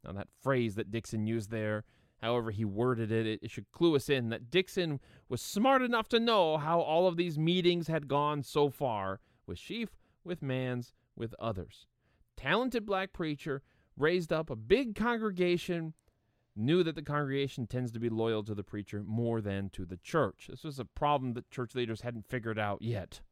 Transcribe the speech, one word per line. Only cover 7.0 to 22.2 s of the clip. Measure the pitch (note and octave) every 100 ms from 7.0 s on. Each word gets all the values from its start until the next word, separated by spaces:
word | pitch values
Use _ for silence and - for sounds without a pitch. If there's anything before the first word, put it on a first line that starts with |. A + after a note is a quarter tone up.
| F#3
of | E3+
these | F3 D3+
meetings | D#3+ F3+ F3 F3 D#3
had | D#3+ C#3+
gone | C#3 D3 D3
so | B2+ D3+ C#3+
far, | - C3+ G#2+ F#2+ F#2+ _ _ -
with | F2
Sheaf, | - G#3+ A3+ - _ _ F3
with | F3
Mans, | C#3 B2+ B2+ B2 A#2+ _ _ -
with | A2+ -
others. | A2+ F#2+ - - - _ _ _ _ -
Talented | C3+ G3 B3+ B3 G#3+
black | F#3+ F#3+
preacher, | - D#3+ D3 D#3+ C#3 _ _ _ -
raised | D3+ F3+ D#3+
up | D#3+ D#3+
a | A2+
big | A2 A3 B3+
congregation, | G3+ A3+ A#3 A3 F3+ F3 F3 - E3+ D#3+ - _ _ _ _ _
knew | G2+ A#2 F3
that | E3 D#3+
the |
congregation | D3 D3 C#3+ C#3 C#3 - A#2+
tends | B2+ B2
to | A2+
be | A#2
loyal | A2+ A2+ G#2+
to | G#2
the | G2+
preacher | G2 G#2 G2 G#2 G#2
more | A2 A#2 A2+
than | G2+ G2 G2
to | - F2
the | F2+
church. | - D#3+ A2 - -
This | - D#3+
was | C#3
a | A2
problem | - D3 C#3+ B2+ A#2+
that | -
church | - A#2+ B2+
leaders | A#2+ A2
hadn't | B2 A#2